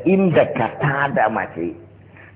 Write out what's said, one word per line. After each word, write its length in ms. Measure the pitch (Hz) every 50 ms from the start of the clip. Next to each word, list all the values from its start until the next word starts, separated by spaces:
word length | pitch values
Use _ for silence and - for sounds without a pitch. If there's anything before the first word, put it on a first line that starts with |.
| -
inda 500 | 165 190 190 196 185 147 151 127 - -
ka 160 | - 117 110 -
tada 540 | - 151 147 135 139 143 143 123 131 113 110
mace, 440 | 110 104 92 - - 85 85 85 - - - - - - - - - - - - -